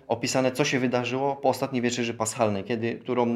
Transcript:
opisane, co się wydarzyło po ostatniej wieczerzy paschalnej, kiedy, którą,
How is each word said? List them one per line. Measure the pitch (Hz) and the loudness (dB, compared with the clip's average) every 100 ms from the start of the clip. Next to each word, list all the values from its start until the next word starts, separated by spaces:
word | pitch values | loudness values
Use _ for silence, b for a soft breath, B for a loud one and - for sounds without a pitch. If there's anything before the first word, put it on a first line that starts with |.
| - | -6
opisane, | 113 120 135 127 | -4 0 2 2
co | 127 147 | 2 0
się | 139 | 2
wydarzyło | 127 123 117 131 139 135 | 2 0 0 -2 -2 0
po | 131 | 0
ostatniej | 127 135 127 | 2 0 0
wieczerzy | 120 120 117 | 0 0 -4
paschalnej, | 117 110 - 110 101 | -2 -4 2 2 2
kiedy, | 98 117 117 117 | -2 -2 -2 -4
którą, | - 123 117 | -2 0 2